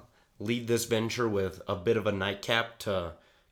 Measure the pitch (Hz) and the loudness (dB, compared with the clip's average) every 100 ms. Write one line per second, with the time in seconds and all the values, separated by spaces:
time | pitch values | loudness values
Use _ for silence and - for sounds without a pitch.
0 | - _ _ - 104 120 117 117 - 113 | -14 _ _ -8 -2 -2 0 0 2 0
1 | 113 120 117 101 95 - - 98 90 113 | 0 0 2 2 0 -4 -6 0 2 2
2 | 104 98 98 101 - 113 113 - 110 95 | 2 0 0 -2 0 0 0 -6 -2 -2
3 | 85 - - _ _ | -4 -10 -20 _ _